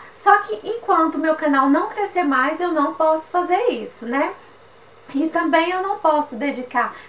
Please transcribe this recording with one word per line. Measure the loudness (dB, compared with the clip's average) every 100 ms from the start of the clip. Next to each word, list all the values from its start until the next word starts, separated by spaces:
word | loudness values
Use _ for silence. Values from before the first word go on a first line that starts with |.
| -8 -2
Só | 4 4
que | 2 -6 -6
enquanto | -6 0 2 2 0
meu | 0 0
canal | 2 2 4
não | 2 0
crescer | -4 -4 -2
mais, | 0 2 0 -2
eu | -2
não | 0 0 0
posso | 2 2 0
fazer | -2 0 0 0
isso, | -2 -6 -12
né? | -6 -2 -2 -6 -18 -20 -20 -20 -20 -20 -8 -4
E | -2
também | -2 2 2 2
eu | -2
não | -4 0
posso | 2 2 0 -4
dedicar | -4 -4 -4 -4 -4 -6